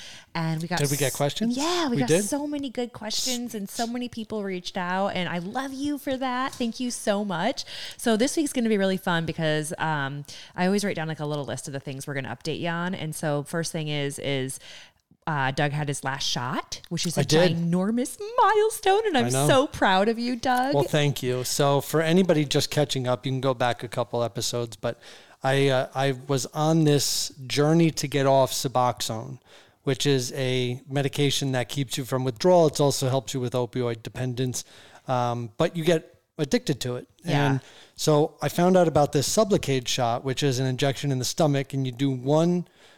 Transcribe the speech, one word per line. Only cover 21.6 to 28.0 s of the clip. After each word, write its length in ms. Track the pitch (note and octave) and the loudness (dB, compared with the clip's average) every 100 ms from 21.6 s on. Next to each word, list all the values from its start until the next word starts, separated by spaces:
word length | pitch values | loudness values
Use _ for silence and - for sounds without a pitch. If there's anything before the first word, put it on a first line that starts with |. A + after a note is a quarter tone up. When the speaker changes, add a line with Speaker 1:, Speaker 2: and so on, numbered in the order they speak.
| C#3+ C#3 | 4 2
Speaker 2:
for 220 | - D3+ | 2 0
anybody 420 | D#3+ F3+ F#3 D3+ | 4 4 6 2
just 260 | C#3+ C#3+ - | 2 0 0
catching 380 | - D3 C3 B2 | 0 0 0 0
up, 180 | B2 C3+ | -2 -2
you 60 | |
can 80 | C3 | -2
go 140 | C3+ | 0
back 300 | A#2+ B2 A2+ | 0 0 -2
a 40 | A#2 | -4
couple 340 | - A#2+ A#2+ | -6 -2 -2
episodes, 540 | A#2 A#2+ - B2 A#2+ - | -2 -4 -4 -4 -6 -6
but 240 | A#2+ A#2 - - - - | -6 -6 -12 -20 -20 -4
I, 280 | C3+ C3+ C#3 | 0 2 4
uh, 180 | B2+ C#3+ C3+ | 2 0 -2
I 200 | C#3 B2+ C3+ | -2 -2 -2
was 180 | C#3 - | -4 -2
on 360 | D#3 D#3 E3 | 0 2 4
this 480 | D3+ C#3+ - - - - B2+ | 6 4 2 -2 -4 -8 -4
journey 420 | A#2 D3 E3 E3 | 2 4 6 4
to 140 | D3+ | 2